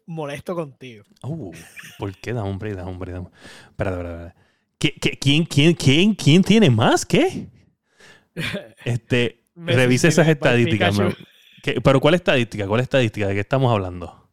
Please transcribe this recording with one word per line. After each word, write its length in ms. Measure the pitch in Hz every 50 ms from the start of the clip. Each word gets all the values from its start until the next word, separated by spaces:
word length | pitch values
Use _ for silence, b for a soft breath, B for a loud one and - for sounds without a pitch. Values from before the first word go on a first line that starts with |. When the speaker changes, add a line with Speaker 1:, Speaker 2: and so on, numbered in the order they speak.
| _
Speaker 1:
molesto 480 | - 165 160 151 143 143 143 - - 180
contigo. 520 | 170 160 139 123 _ 135 127 117 104 98 _ _ _ -
Speaker 2:
Uh, 300 | 123 170 165 117 90 82 82 82 - _ - - - -
¿por 160 | - 107 98 95
qué? 160 | - - - 117
Da 100 | 123 101
hombre, 320 | 98 98 95 107 107 101
da 100 | 92 90
hombre, 280 | 95 92 90 90 90 90
da 60 | 90
hombre. 140 | 87 - B B B B B B B B
Espérate, 280 | B - 101 95 92
espérate, 260 | 90 87 85 85 85 85
espérate. 180 | 85 - _ _ _ _ _ _ _ _
¿Qué, 160 | _ - 151 - -
qué, 180 | - 160 -
quién, 280 | - - 135 143 156 170
quién, 280 | - - 139 143 170 170
quién, 400 | - - 139 131 156 190 220 208
quién 300 | - - 143 147 185 190
tiene 260 | - 196 226 214 151
más? 360 | 120 110 135 196 320 359 -
¿Qué? 420 | - - 196 311 381 - 262 - - _ _ _ _ _ _ _ b b b b b b b b b _
Speaker 1:
<laughs> 480 | - 156 - - 202 - 110 - _ -
Speaker 2:
Este, 600 | 123 117 117 - _ 131 123 120 - - _ _ _ _
Speaker 1:
Me 200 | 175 170 170 -
Speaker 2:
revisa 340 | 123 127 123 127 123 -
esas 180 | 170 160 175 156
Speaker 1:
suspiré 100 | 160 160
por 120 | 139 147
Speaker 2:
estadísticas, 440 | 139 120 120 120 113 113 101 90 -
Speaker 1:
Pikachu. 180 | 104 101 101 90
Speaker 2:
me-, 160 | - - - _ _ _ _ _ _ -
¿qué? 180 | - 143 - 127
¿Pero 220 | 120 143 135 135
cuál 140 | 131 147 170
estadística? 520 | 175 - - 160 131 120 - - 104 101
¿Cuál 140 | 98 104 120
estadística? 460 | 127 - - 135 123 107 - 104 101
¿De 80 | 98 98
qué 40 | 101
estamos 320 | 101 - - 131 135 123
hablando? 560 | 117 101 95 90 87 87 85 78 - _ _ _